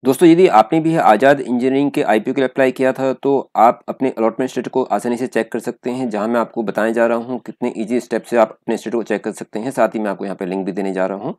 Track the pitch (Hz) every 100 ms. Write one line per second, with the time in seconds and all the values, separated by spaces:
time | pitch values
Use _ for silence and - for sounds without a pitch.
0 | 147 135 175 170 185 104 - 160 160 165
1 | 98 107 135 143 110 123 131 135 143 143
2 | - 110 110 135 127 - 131 127 131 131
3 | 135 127 139 139 - - 113 - - -
4 | 131 - 113 107 131 131 110 131 127 104
5 | 123 117 123 113 113 117 113 - 127 123
6 | 127 104 107 120 110 - 104 95 110 113
7 | 117 117 117 123 - - 123 - 107 120
8 | - 110 - 120 110 - - 110 - 117
9 | 101 101 107 101 - 110 117 131 110 113
10 | 107 95 101 92 95 95 95 92 98 95
11 | 92 98 120